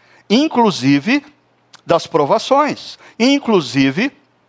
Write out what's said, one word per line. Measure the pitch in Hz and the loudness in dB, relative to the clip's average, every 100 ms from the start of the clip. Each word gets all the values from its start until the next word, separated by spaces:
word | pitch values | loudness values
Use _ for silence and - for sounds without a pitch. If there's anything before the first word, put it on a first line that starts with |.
| _ _ - | _ _ -2
inclusive | 220 311 247 226 127 131 143 165 277 - _ _ _ _ - - | 0 2 0 0 0 0 0 0 -2 -4 _ _ _ _ -10 -2
das | 165 - | -2 0
provações, | 160 143 202 - 277 294 131 - - - - | -2 0 0 0 0 0 -4 -12 -20 -16 -2
inclusive | 240 285 240 202 127 135 135 139 269 - _ _ | 0 0 0 -2 0 0 0 0 -4 -6 _ _